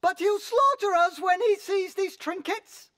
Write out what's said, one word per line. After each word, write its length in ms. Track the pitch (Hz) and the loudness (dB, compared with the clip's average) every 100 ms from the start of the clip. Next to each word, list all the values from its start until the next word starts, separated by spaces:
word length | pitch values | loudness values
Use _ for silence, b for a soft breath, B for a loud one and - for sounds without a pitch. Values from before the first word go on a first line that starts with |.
But 180 | 339 370 | -2 0
he'll 200 | 381 415 | 0 0
slaughter 540 | - 480 554 523 403 | 0 2 2 2 0
us 240 | 349 349 302 | 2 2 0
when 220 | 370 359 | 0 2
he 140 | 466 | 2
sees 380 | 403 - 392 370 | 0 0 -4 -4
these 240 | - 381 - | -4 -6 -6
trinkets! 720 | - 359 302 440 _ - - | -8 -8 -6 -8 _ -20 -20